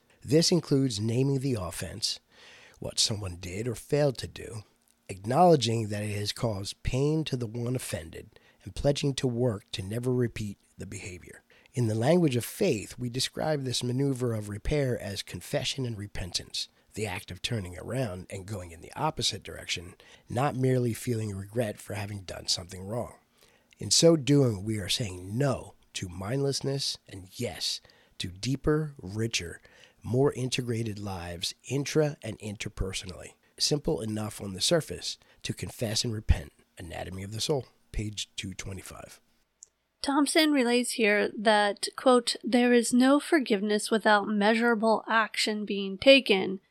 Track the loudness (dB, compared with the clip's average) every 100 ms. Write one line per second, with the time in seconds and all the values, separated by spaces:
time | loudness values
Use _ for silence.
0 | _ _ 2 4 6 4 4 2 2 0
1 | 0 2 2 0 -2 -2 -4 -6 -8 -4
2 | -4 -4 _ _ -20 -20 -20 -12 -6 0
3 | 0 0 -6 -8 -8 -6 -6 -6 -2 2
4 | 2 0 -8 -12 -14 -14 -18 _ _ _
5 | -14 -10 0 6 8 8 4 -2 -2 -4
6 | -4 -4 -6 -4 -4 -4 -8 -6 -2 0
7 | 2 0 -2 -4 -4 -6 -4 -4 -4 -8
8 | -8 -14 -16 -20 _ _ -14 0 2 2
9 | 0 0 0 2 2 0 -4 -10 -6 -4
10 | 0 2 2 -2 -8 -10 _ -14 -12 -12
11 | -12 -14 -16 -20 _ _ _ -2 0 2
12 | 4 6 4 2 -2 0 2 2 -4 -8
13 | -6 -4 -4 -2 -2 -2 -2 -2 -2 0
14 | 0 0 -2 -2 -4 -6 -2 0 0 0
15 | -4 -8 -8 -12 -6 -4 -2 -4 -4 -6
16 | -8 -6 -6 -6 -6 -8 -10 _ _ -6
17 | -6 -6 -8 -8 -6 -4 -6 -10 -6 -4
18 | -4 -6 -10 -12 -10 -10 -10 -16 -16 -6
19 | -4 -2 -4 -4 -10 -12 -8 -8 -10 -18
20 | -20 -20 -6 -2 0 2 2 2 0 -2
21 | -4 -4 -4 -8 -6 -4 -4 -6 -10 -8
22 | -8 -10 -12 -8 -4 -4 -6 -12 -8 -6
23 | -6 -12 _ _ _ _ _ -12 0 6
24 | 8 8 6 6 6 2 -2 -4 -2 -2
25 | -4 -8 -6 0 0 0 -6 -20 _ -10
26 | -10 -8 -6 -2 -2 -2 -4 -4 -4 -6
27 | -12 -18 -16 -8 -8 -6 -6 -6 -10 _
28 | _ -10 -10 -6 -4 -2 0 0 -2 -8
29 | -10 -4 -2 -4 -6 -12 -20 -20 -20 _
30 | -2 2 2 0 -2 -2 -2 -2 -4 -6
31 | -8 -8 -8 -6 -8 -8 -4 -4 0 2
32 | 0 -2 -10 -10 -10 -10 -8 -6 -6 -6
33 | -10 -12 -16 -18 _ -4 -2 0 0 -2
34 | -4 -6 -6 -8 -10 -2 2 2 0 -8
35 | -10 -10 _ _ -10 -8 -10 -6 -4 -2
36 | -2 0 0 0 -2 -16 _ -18 -12 -10
37 | -10 -10 -8 -4 -2 -2 -4 _ _ -6
38 | -6 -6 -10 -10 -10 -10 -10 -12 -12 -16
39 | -18 -20 _ _ _ _ -20 _ _ _
40 | 0 2 4 6 6 4 4 2 2 2
41 | 4 4 2 2 4 4 4 0 -6 2
42 | 6 6 4 -2 2 4 6 6 6 6
43 | 6 6 4 2 4 2 2 0 2 2
44 | 6 4 4 4 4 4 4 4 4 2
45 | 2 2 2 0 -2 -2 -2 -4 -4 4
46 | 8 8 8 2 2 -4 -10